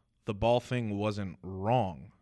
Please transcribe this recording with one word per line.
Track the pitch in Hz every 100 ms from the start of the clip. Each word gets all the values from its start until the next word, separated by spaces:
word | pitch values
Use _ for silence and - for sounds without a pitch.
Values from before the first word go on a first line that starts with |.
| _ _
"The | -
ball | 101 113 120
thing | - 123 113 101
wasn't | 107 104 95 -
wrong. | 92 95 101 127 95 71 87 -